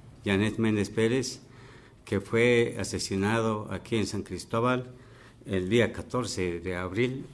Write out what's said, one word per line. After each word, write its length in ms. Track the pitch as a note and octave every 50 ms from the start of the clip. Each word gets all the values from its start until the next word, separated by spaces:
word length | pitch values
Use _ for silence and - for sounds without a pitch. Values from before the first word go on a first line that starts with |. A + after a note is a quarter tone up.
| - - - - -
Janet 320 | G#2 G2 F#2+ G#2 A2 A2 -
Méndez 320 | A2+ A2 G#2+ G#2 G2 G2
Pérez, 500 | G#2 A2+ A2 A2+ A#2+ C3 A#2+ - - - - - - - - - - - - - - - -
que 160 | - G#2 F#2+
fue 560 | G2 - - A2+ A#2 B2 A#2+ A#2 A#2 - - G#2+
asesinado 920 | G2 - - F#2+ - - G2 G2 G2 G#2 A2+ A#2 A2+ A2+ A2 G#2+ G#2+ -
aquí 240 | G2 F2+ - - A#2+
en 120 | A2 G2+ F#2
San 160 | - G2+ F#2
Cristóbal 680 | - F#2+ F2 - - - A#2 A#2 B2 B2+ B2+ B2+ - - - - - - - - - - - -
el 240 | - F#2+ F#2 F#2 F#2
día 240 | A2 A#2+ A2+ G#2+ A#2
catorce 680 | - G#2 - - B2+ B2 G2+ - - F#2 F2+ E2+ F2
de 160 | F2 F#2 F2+
abril 500 | F2+ F#2 F#2 E2+ G#2 B2 B2+ C3 C3+ C#3+ -